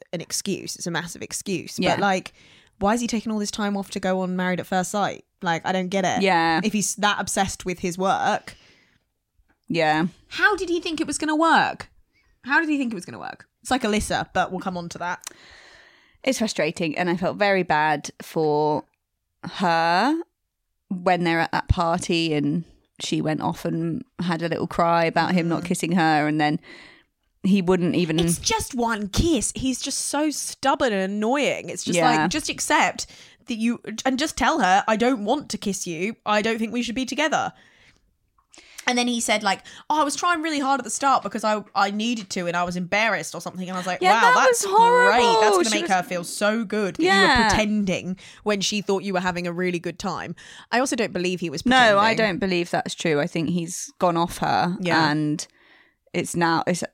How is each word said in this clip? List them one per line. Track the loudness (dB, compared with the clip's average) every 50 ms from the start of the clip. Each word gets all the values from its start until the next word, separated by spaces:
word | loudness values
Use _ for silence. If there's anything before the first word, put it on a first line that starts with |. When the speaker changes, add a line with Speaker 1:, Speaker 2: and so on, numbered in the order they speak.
| -14 _
Speaker 1:
an | -12 -10
excuse. | -8 -8 -8 -6 -4 -4 -4 -4 -6 -8 -10
It's | -8 -6 -6
a |
massive | -6 -6 -6 -8 -10 -12
excuse. | -12 -10 -10 -8 -6 -6 -6 -6 -6 -8 -6 -2
Speaker 2:
Yeah. | 0 0 2
Speaker 1:
But, | 2
like, | 2 0 0 0 -4 -8 -16 _ -20 -20 -20 -20 _ _ _ -2
why | 0 0 0
is | 0
he | 0
taking | -2 -2 -4 -2 -4
all | -4 -4
this | -4 -4
time | -4 -4 -2 -2 -2
off | -4 -4 -6
to | -6 -4
go | -2 -2 0 0
on | -2 -2 -2
Married | -2 0 0 -2 -2
at | -2
First | -2 -2 -2 -2 -2
Sight? | -2 -2 -2 -2 -4 -6 -14 _ _ _
Like, | -2 -2 -2 -2 -2
I | -2
don't | -2 -2 -2 -2
get | 0 0 0
it. | 0 0 2
Speaker 2:
Yeah. | 2 4 4 4 4 4 4 2 2
Speaker 1:
If | 0
he's | 0 0 -2 -2 -2
that | 0 0 0 0 0
obsessed | -2 -2 0 -2 -2 -2 -4 -6 -6
with | -8 -6 -4
his | -4 -4 -2
work. | -2 0 0 2 2 0 0 -2 -2 -4 -10 -20 -20 _ _ _ _ _ _ _ _ _ _ _ _ _ _ _ _ _ _ _ _ _ -4
Speaker 2:
Yeah. | 0 2 2 4 4 2 0 -2 -4 _ _ -12
Speaker 1:
How | -2 2 2 2 2
did | 2 -2 -2
he | -2 -2
think | -2 -4 -4 -4
it | -4
was | -4 -4 -4
gonna | -2 0 2
work? | 2 4 4 4 4 4 2 -2 -6 -12 -18 _ _ _ _ _ _ _ _ _ _ -4
How | 0 0 0
did | 2 2
he | 0 0
think | -2 -2
it | -4
was | -8 -10
gonna | -12 -14 -12
work? | -12 -12 -12 -14 -18 _ _ _
It's | -4 -2
like | -2 0
Alyssa, | 0 0 0 0 0 0 -2 -2 -2 -2
but | 0 -2 0 0
we'll | -2 -6
come | -6 -6 -6
on | -8 -8 -10
to | -10 -10
that. | -8 -8 -8 -10 -12 -16 -18 -20 -20 -20 -20 -20 -20 -20 -20 -20 -20 -20 _ _ _ _ _ _ -2
Speaker 2:
It's | -2 -2 0
frustrating, | -2 -2 -2 -2 -2 -2 -2 -2 -4 -4 -2
and | -2 -2 -2
I | -2
felt | 0 -2 -2 0
very | 2 2 2 2 2
bad | 2 2 2 2 4 2 2 0 -2 -8 -14 -16
for | -14 -6 -2 0 2 2 2 2 2 2 0 -2 -4 _ _ _ _ _ _ _ _ _ _ _ -16
her | -12 -6 -2 0 2 2 2 2 2 4 4 4 2 2 0 -4 _ _ _ _ _ _ _ _ _ _ _ _ -10
when | -6 -2 2 2 2 4 2
they're | 2 2 2
at | 0 0
that | -2 -2 0 0
party | 0 0 0 0 0 0 0 0 0 0 2 0 0
and | 0 0 0 -2 -2 -4 -8 -14 _ _ _ _ -10
she | -6 -4 -2 -2
went | 0 -2 -2 -2
off | -2 -4 -4 -4 -4
and | -4 -4 -2 -2 -4 -4 -6 -8 _ _ -4
had | -2 -2 -2 -2
a | -2 -2
little | -2 -2 -4
cry | -2 0 0 2 4 4 4 2
about | 2 2 2 2 2
him | 2 2 2 2
not | 0 -2
Speaker 1:
Mm. | -2
Speaker 2:
kissing | -2 -4 -2 -2 0
her, | 2 2 4 4 4 4 2
and | 2 2 2
then | 2 2 0 -2 -6 -10 -20 -20 -20 -20 -20 _ _ _ _ _ _ _ _ _
he | 2 2 4 4
wouldn't | 4 4 2 2 2 2 2
even | 2 0 0 0 0
Speaker 1:
It's | 2 0 0 -2
just | -2 -2 -2 -2 -4 -4 -4
one | -2 -2 -2 -2 -4 -6 -4
kiss. | 0 0 2 2 2 0 0 -2 -4
He's | -4 -4 -4 -4 -4
just | -6 -6 -6 -6 -4
so | -2 -2 0 0 -2
stubborn | -2 -4 -8 -10 -6 -2 0 0 2 2 2 0
and | 0 0 -2 -2
annoying. | -2 -2 0 0 0 2 0 0 0 -2 -6 -10
It's | -10 -8 -4
just | -2 2
Speaker 2:
Yeah. | 4 4 4 4 4
Speaker 1:
like, | 2 2
just | 0 -2 -4 -6
accept | -6 -4 -2 2 2 2 2 2 0 -4 -10 -14 -16 -20 -20 -20 -20 _ _
that | -8 -4
you, | -2 0 0 -2 -2 -6 -12 -8 -4 -2
and | 0 0 0
just | -2 -4 -2
tell | 0 0 2 2 2
her, | 4 4 4 4 4
"I | 2 2
don't | 2 2 2 2 0 0
want | 0 0 -2 -2 -6
to | -8 -6
kiss | -4 -4 -4 -4 -6
you. | -8 -6 -4 -4 -6 -6 -6 -2
I | 0 0 2
don't | 2 0 0 -2
think | -2 -4 -4
we | -4
should | -4 -4 -4
be | -4 -4
together." | -4 -2 -2 0 0 0 0 -2 -4 -6 _ _ _ _ _ _ _ _ _ _ _ _ _ _ _ _ _ _ _ _ -20 -20 -20 -18 -8 -4
And | -2 0 0
then | 0 0
he | -2 -2
said, | 0 0 0 0
like, | 0 0 -2 -2 -6 -16 -20 -10 -6 -2
"Oh, | 0 0
I | 0
was | 0 -2
trying | -2 0 0 0 0
really | 0 -2 -2 -2
hard | 0 0 0 -2
at | -2
the | -6
start | -6 -2 0 2 2 2
because | 0 -2 -6 -2 0
I, | 0 0 -2 -4 -4 -2
I | 0 0 0
needed | 0 -2 -2 -2 -2 -4 -6 -8
to | -6 -6 -4 -2
and | -2
I | -2 -2
was | -2 -2
embarrassed | -4 -4 -2 0 2 2 2 0 -2 -4 -6 -10
or | -10
something." | -10 -10 -10 -10 -10 -8
And | -8
I | -6
was | -4
like, | -4 -2 2
Speaker 2:
Yeah, | 4 4 6
Speaker 1:
"Wow, | 6
Speaker 2:
that | 6 4 6 6 6
Speaker 1:
that's | 4 4 2 0
Speaker 2:
was | 2 6
horrible. | 6 6 8 6 6 6 6
Speaker 1:
great. | 6 6 4 4 4 6
That's | 6 6 6
gonna | 4 4 2
Speaker 2:
She | 0
Speaker 1:
make | 0
Speaker 2:
was | 0 0
Speaker 1:
her | 0 0
feel | 0 -2 -4 -6 -6
so | -6 -4 -2 0 0 0 0 -2
good | -2 -2 -2 -2 -2 0
that | 0
you | 2 4
Speaker 2:
Yeah. | 4 6 6 6 6 4 4
Speaker 1:
were | 4
pretending | 4 2 2 2 0 0 0 0 -2 -2 -4 -8 -10 -12 -14 -20 -18 -6
when | -2 -2 0 0
she | 0 -2 -2 -2
thought | -2 0 -2 -2 -2
you | -2 -2
were | -2
having | -2 -2 -4 -4 -4
a | -4
really | -4 -2 -2 -2 -2 -2
good | -4 -6 -8 -6
time." | -6 -6 -6 -6 -8 -10 -12 -14 -16 -20 -20 -20 -8 -2
I | 0 0
also | 0 0 0
don't | -2 -2 -2
believe | -2 -2 -2 -2 -4 -4
he | -6 -6
was | -6 -2
pretending. | 0 2 4 6 6 6 6
Speaker 2:
No, | 4
I | 4 2 2
don't | 2 0 0 0 -2
believe | -2 0 0 0 -2 -2
that's | -2 -4 -4 -4 -6
true. | -4 -2 0 2 0
I | 0
think | -2 -2 -2 -2 0
he's | -2 -2 -2 -4 -8 -10 -12 -12 -4 0
gone | 0 2 2
off | 2 0 -2 -2 -2
her | 0 0 2 2 2 0 -2 -2
Speaker 1:
Yeah. | -2 0 2 2 2 2
Speaker 2:
and | 2 0 0 0 -2 -4 -6 -10 _ _ _ _ _ _ _ _ _ _ _ _
it's | -4 -4 -4 -2 -2
now, | 0 0 2 2 0 0
it's | 0 -2 -2 -4 -8